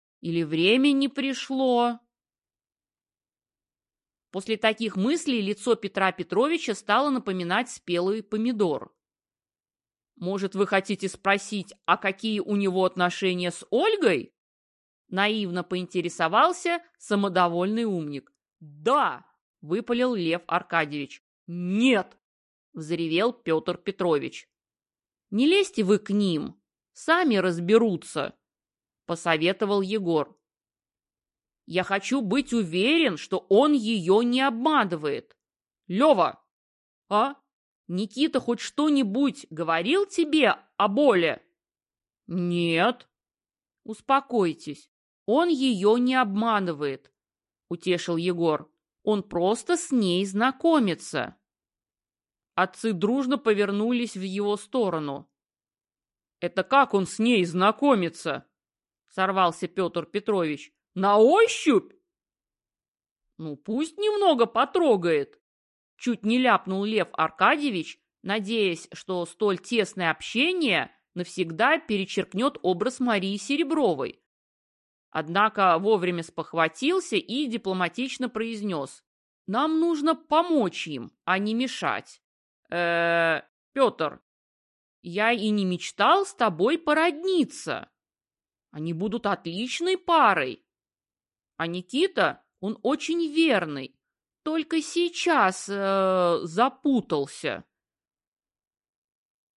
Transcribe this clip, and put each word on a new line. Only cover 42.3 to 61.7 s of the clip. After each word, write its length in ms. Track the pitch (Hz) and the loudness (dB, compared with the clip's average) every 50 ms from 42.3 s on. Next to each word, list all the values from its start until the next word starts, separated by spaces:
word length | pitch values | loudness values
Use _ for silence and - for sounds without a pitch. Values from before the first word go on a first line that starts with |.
| 170 180 175 175 175 175 170 170 165 165 185 240 240 - - _ _ _ _ _ _ _ _ _ _ _ _ _ _ _ - | -6 -4 -2 -2 -2 0 0 0 0 2 2 0 0 -4 -10 _ _ _ _ _ _ _ _ _ _ _ _ _ _ _ -14
«Успокойтесь, 1080 | - 220 - - - 269 277 269 - 247 220 185 165 151 - - 151 139 - - _ _ _ _ _ _ _ - | -14 -14 -8 -2 0 0 0 0 0 0 0 0 0 0 -4 -10 -14 -14 -14 -16 _ _ _ _ _ _ _ -2
он 220 | - 226 302 349 349 | 2 2 4 4 2
её 480 | 311 254 269 262 226 180 190 208 226 | 2 2 2 0 2 2 4 4 4
не 200 | 240 247 254 262 | 4 2 2 2
обманывает», 960 | 262 254 202 196 214 226 233 220 202 190 175 156 143 147 139 135 131 _ _ _ _ _ _ _ _ _ _ _ _ _ - | 2 0 0 0 -2 0 0 0 0 0 -2 -4 -4 -4 -6 -6 -8 _ _ _ _ _ _ _ _ _ _ _ _ _ -12
утешил 480 | 175 170 - 185 175 170 - 180 170 | -10 -6 -2 -2 -2 -2 0 -2 -2
Егор. 540 | 165 170 180 175 170 170 160 151 147 - - _ _ _ _ _ _ | -2 0 -2 -2 0 0 0 0 0 -4 -10 _ _ _ _ _ _
«Он 200 | - 208 214 202 | -2 -2 -2 -2
просто 540 | - - 170 175 175 190 233 - - - 349 | -2 -4 -4 0 0 0 0 0 -2 -2 -2
с 160 | 339 - - | -2 -2 -2
ней 320 | 269 240 202 180 175 185 202 | 0 0 2 2 0 0 -2
знакомится». 1120 | 190 190 208 233 269 262 - - 330 320 294 226 185 160 - - - - 143 - - - _ _ _ _ _ _ _ _ _ _ _ _ _ _ _ _ _ _ _ _ _ _ _ - | -2 -2 -2 -2 -2 -2 0 2 2 4 4 2 0 -2 -4 -8 -8 -6 -6 -6 -6 -10 _ _ _ _ _ _ _ _ _ _ _ _ _ _ _ _ _ _ _ _ _ _ _ -2
Отцы 380 | 175 185 190 - - - 226 | -2 -2 -2 -2 -4 -4 -4
дружно 460 | 196 165 196 202 247 277 262 247 285 - | -2 0 0 0 0 0 0 0 -2 0
повернулись 800 | - 226 208 196 208 196 202 202 214 240 247 240 240 214 - | 0 0 2 2 0 0 0 -2 -2 0 0 -2 -2 -4 -8
в 60 | 185 | -8
его 340 | 190 190 185 202 202 202 208 | -8 -8 -6 -4 -2 -2 -4
сторону. 760 | 202 - - - 254 220 185 170 156 151 143 139 143 - _ _ _ _ _ _ _ _ _ _ _ _ _ _ _ _ _ _ _ _ _ _ - | -4 -6 -6 -2 -2 -2 0 -2 -4 -4 -6 -8 -10 -12 _ _ _ _ _ _ _ _ _ _ _ _ _ _ _ _ _ _ _ _ _ _ -8
«Это 240 | 180 170 - 196 - | -8 -6 -4 -4 -2
как 300 | - 262 277 262 247 214 | 4 4 4 4 4 2
он 120 | 196 185 | -2 -2
с 120 | - - - | -2 -2 -2
ней 260 | 220 240 247 190 175 | 2 2 4 2 2
знакомится?» 1040 | 170 160 180 185 214 220 - 285 285 247 196 175 165 - - - 165 135 127 - _ _ _ _ _ _ _ _ _ _ _ _ _ | 0 0 2 2 2 2 2 2 2 4 4 2 -2 -6 -8 -8 -6 -6 -8 -10 _ _ _ _ _ _ _ _ _ _ _ _ _
сорвался 600 | - 190 190 196 190 190 180 170 170 - 185 170 | -4 -2 -2 0 2 2 2 0 0 -2 -8 -8
Пётр 380 | - 190 185 160 - 170 151 | -4 -2 -4 -2 -2 -6 -8
Петрович. 640 | - - 202 - 226 208 185 170 156 147 139 - - _ _ _ _ - | -6 -8 -6 -2 -2 0 0 0 -2 -4 -8 -10 -18 _ _ _ _ -6
«На 240 | 180 190 202 208 214 | -2 2 4 6 6
ощупь?» 720 | 220 269 349 440 453 - - - - 320 | 6 8 8 6 6 4 2 0 2 4